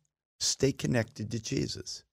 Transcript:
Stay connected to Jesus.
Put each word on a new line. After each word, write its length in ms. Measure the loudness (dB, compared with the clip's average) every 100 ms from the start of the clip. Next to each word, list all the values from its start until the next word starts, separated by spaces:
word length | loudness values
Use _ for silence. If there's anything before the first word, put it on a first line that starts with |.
| _ _ _ -4
Stay 320 | -2 2 2
connected 580 | 2 2 2 2 -4 -4
to 100 | -4
Jesus. 600 | -2 -2 -2 -4 -8 -12 _